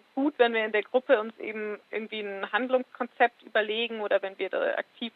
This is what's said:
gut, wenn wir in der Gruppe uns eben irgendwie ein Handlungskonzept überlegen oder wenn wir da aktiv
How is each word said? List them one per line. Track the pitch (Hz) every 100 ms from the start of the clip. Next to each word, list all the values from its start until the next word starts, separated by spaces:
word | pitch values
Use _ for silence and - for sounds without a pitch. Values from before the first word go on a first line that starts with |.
| _ -
gut, | 285 -
wenn | 233
wir | 226 220
in |
der | 214
Gruppe | 196 254 - 240
uns | 220 -
eben | 220 214 214 208 _
irgendwie | 214 220 220
ein | 208 196 202
Handlungskonzept | 208 254 254 254 - 254 - 240 _
überlegen | - 220 208 220 233 226
oder | 208 196
wenn | 190 190
wir | 185
da | - - -
aktiv | - - 233